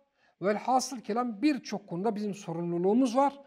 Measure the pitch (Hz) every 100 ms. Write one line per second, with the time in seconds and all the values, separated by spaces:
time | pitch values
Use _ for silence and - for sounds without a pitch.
0 | _ _ _ _ 180 208 - 254 240 254
1 | - 214 247 202 285 262 - 202 - 175
2 | 208 208 208 185 - 165 175 170 185 226
3 | 262 240 277 277